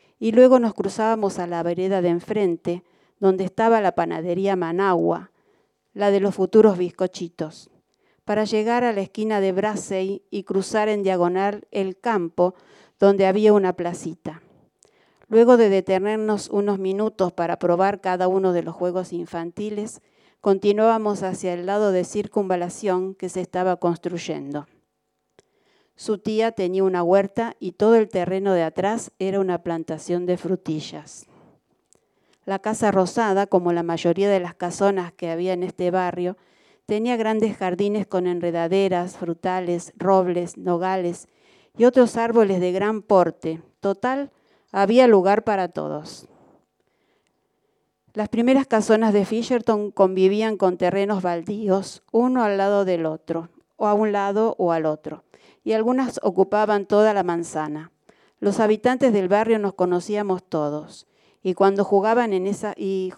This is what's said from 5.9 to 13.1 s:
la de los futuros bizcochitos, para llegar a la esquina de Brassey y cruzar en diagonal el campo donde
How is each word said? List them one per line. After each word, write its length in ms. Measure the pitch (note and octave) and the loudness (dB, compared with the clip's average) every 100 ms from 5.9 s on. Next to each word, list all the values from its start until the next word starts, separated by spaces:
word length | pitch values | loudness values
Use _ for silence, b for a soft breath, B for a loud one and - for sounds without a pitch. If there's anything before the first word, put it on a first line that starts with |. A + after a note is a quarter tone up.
la 180 | G3+ G3+ | -4 0
de 80 | G3 | 2
los 160 | G3 F#3+ | 0 -2
futuros 420 | F#3 A3 G#3+ F3+ | 2 6 6 4
bizcochitos, 920 | F3 - F3+ - E3+ - D#3 - - _ _ _ _ _ - | -4 -4 -6 -6 -12 -8 -10 -12 -20 _ _ _ _ _ -6
para 180 | G#3 | -4
llegar 400 | G#3+ A3 G#3+ A#3+ | 0 -2 0 0
a 80 | B3 | 0
la 80 | G3+ | -2
esquina 400 | F#3+ - A3 G#3+ | -6 -6 -4 0
de 140 | F#3+ | 0
Brassey 720 | F#3 G#3+ G#3+ - F#3+ F#3+ G3 _ | 0 -2 -4 -6 -6 -4 -6 _
y 140 | G#3 | -12
cruzar 460 | F#3+ F#3+ F#3+ A3 G#3+ | -4 -4 -2 -2 0
en 120 | G#3 | 0
diagonal 640 | F#3+ F#3 F3 F#3 G3 G#3 - | 0 0 0 0 -2 -4 -8
el 260 | G#3 F#3+ F#3 | -6 -6 -6
campo 580 | B3 G#3+ E3+ - F3+ F#3 b b b b | -4 -2 -2 0 0 0 b b b b
donde 280 | G3+ | 4